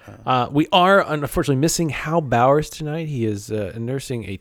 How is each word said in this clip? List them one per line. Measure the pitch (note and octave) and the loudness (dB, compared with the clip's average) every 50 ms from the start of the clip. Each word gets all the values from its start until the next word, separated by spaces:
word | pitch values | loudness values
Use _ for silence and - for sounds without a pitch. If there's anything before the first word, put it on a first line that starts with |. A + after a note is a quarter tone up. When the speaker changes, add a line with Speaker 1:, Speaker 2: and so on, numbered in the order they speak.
| - | -20
Speaker 1:
Uh, | G#2 G2+ - G#2+ B2+ | -20 -20 -6 -2 0
Speaker 2:
Uh, | B2+ B2+ A#2+ - | 0 0 0 2
we | C#3 D3 D#3+ - | 2 0 2 4
are | - F3+ F3 F#3 G3 G3 - | 4 4 6 6 6 4 4
unfortunately | - D3+ D3+ C#3 - - F3+ D3 D3 C3+ C3 | 2 -2 -4 -4 -4 -2 -2 0 0 2 2
missing | D3 E3 - - E3+ D3+ | 2 0 0 0 -2 -2
Hal | A#2+ - - D#3 E3 E3+ | -4 -6 -4 -2 -2 -2
Bowers | D#3 B2+ B2 A#2 B2 C3+ C#3 D3+ D3+ - | 0 2 2 4 4 4 4 4 0 -2
tonight. | - - D#3 D3 D3+ E3 E3 | -8 -10 -8 -6 -6 -6 -6
He | D#3 D3 B2 A2+ | -6 -4 -2 -2
is, | A2 G#2 G2+ G#2 - | -2 -2 -4 -6 -6
uh, | G#2+ G#2+ G#2 F2+ E2 | -6 -6 -6 -6 -8
nursing | A#2 A#2 A#2 C3 C#3 - - C3 A#2 G2+ | -8 -6 -6 -6 -6 -6 -6 -6 -6 -6
a | F2+ G2 - | -8 -10 -12